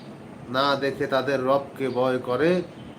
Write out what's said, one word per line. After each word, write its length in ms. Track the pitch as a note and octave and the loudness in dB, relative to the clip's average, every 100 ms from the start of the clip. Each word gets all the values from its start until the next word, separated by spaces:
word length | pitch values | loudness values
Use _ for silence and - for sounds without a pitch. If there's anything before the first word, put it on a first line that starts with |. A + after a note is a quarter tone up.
| - - - - - | -16 -16 -16 -16 -4
না 260 | B2+ C#3+ C3+ | 2 2 2
দেখে 320 | C#3 C3+ C#3 | 0 -2 0
তাদের 360 | C3 B2+ C3+ | 2 2 0
রবকে 460 | B2+ C#3 - - C3+ | 4 2 0 -4 -2
ভয় 280 | A#2+ C3 B2+ | 2 2 2
করে, 440 | B2 B2 D#3+ F3+ F3 - - | 0 2 4 2 0 -10 -16